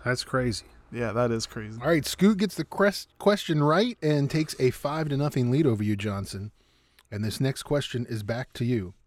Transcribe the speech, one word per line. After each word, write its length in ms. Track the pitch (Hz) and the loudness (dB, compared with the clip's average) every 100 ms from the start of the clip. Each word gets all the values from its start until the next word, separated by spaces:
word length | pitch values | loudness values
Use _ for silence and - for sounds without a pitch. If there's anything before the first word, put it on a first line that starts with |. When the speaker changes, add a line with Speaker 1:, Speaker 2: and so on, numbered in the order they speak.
| 123 | -4
Speaker 1:
That's 180 | 127 | -2
crazy. 400 | - 131 123 107 - - - | -2 0 0 -2 -8 -20 -12
Speaker 2:
Yeah, 220 | 117 117 | -6 -2
that 200 | 110 120 | 0 2
is 140 | 113 - | 0 -4
crazy. 320 | - 107 113 | -10 -12 -6
Speaker 3:
All 80 | 135 | 2
right, 160 | 165 135 | 2 0
Scoot 320 | - 190 202 | 4 4 4
gets 180 | 208 - | 0 -4
the 80 | |
quest-, 460 | 151 - 196 - - - | -8 2 2 2 -12 0
question 440 | 202 202 - 151 | 2 2 0 2
right 360 | 147 165 240 - | 4 4 2 0
and 300 | 151 147 143 | 0 2 2
takes 240 | 156 156 - | 0 -2 2
a 140 | 131 | 0
five 380 | - 143 156 156 | 2 -4 -2 -2
to 80 | 139 | 0
nothing 340 | 147 139 120 | 0 0 2
lead 160 | 135 151 | 4 4
over 160 | 107 | 2
you, 140 | 107 101 | 0 0
Johnson. 540 | 104 98 92 98 104 _ _ _ _ _ - | -2 -6 -6 -8 -12 _ _ _ _ _ -14
And 140 | 104 110 | -6 -4
this 160 | - | 0
next 220 | 135 131 | -2 -2
question 420 | - 147 - 123 123 | -2 -2 -2 -6 -6
is 140 | 113 | -6
back 300 | 104 117 131 | -4 -6 -6
to 100 | - 120 | -4 0
you. 280 | 117 90 - | 0 -2 -12